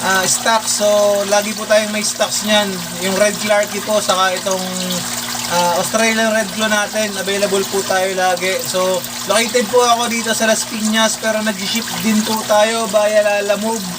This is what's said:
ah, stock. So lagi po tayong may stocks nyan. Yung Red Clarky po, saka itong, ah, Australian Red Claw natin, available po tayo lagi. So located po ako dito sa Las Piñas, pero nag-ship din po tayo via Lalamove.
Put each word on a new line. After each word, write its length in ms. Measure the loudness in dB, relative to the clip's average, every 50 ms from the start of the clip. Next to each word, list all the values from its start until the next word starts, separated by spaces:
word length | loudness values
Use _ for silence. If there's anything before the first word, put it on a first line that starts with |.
| 0
ah, 240 | 0 0 2 2 0
stock. 400 | -2 0 0 0 0 0 0 -2
So 200 | -2 0 2 2 4 4 4 4 2 2 0 2
lagi 240 | 0 0 0 0 -6
po 80 | -6 -2
tayong 320 | 2 2 2 2 0 -4
may 80 | -4 -4
stocks 400 | -4 -2 -2 -2 -2 -2 -4 -2
nyan. 240 | 2 2 2 2 0 -4 -6 -8 -10 -8 -6
Yung 160 | -4 -2 2
Red 240 | 2 2 2 2 -2
Clarky 400 | 0 0 2 2 2 0 -4 -8 -4 0
po, 160 | 0 0 0
saka 320 | 0 0 2 2 0 0
itong, 320 | -2 -2 -2 -4 -2 -4 -6 -6 -6 -6 -4 -4 -6 -6 -6 -8 -8 -8 -8 -8 -8 -6 -2 0
ah, 240 | 2 2 2 2 0
Australian 560 | 0 0 0 2 2 2 2 2 0 2 2
Red 160 | 0 -2 -2 -4 -2
Claw 80 | 0 0
natin, 480 | 0 0 0 -2 -2 -4 -4 -4 -4
available 480 | -6 -4 -2 -2 0 0 0 0 0 -2 0
po 80 | -2 -4 -2 0
tayo 240 | 0 0 2 0
lagi. 480 | 0 0 0 0 0 0 0 -2 -2 -2
So 400 | -4 -2 -2 0 0 0 0 -2 -4 -8 -10 -10 -4 0
located 400 | 2 2 2 2 2 0 0 4
po 80 | 4 4 6 6
ako 240 | 4 2 2 -2
dito 240 | -2 -2 -2 -2 0
sa 160 | 0 2 2
Las 160 | 2 0 0 -6
Piñas, 480 | -6 -2 0 0 2 2 2 2 0
pero 240 | 0 -2 -2 0 0
nag-ship 480 | 0 -2 -2 -4 -4 -4 -4 -4 -4 -4 -6 -2 0
din 160 | 2 2 2 2 0
po 80 | -2 -2 0
tayo 480 | 2 4 4 4 4 2 -2 -2 0
via 320 | 2 2 2 4 4 4 4
Lalamove. 640 | 4 2 0 2 0 0 0 0 -2 -2 -4 -6 -8 -10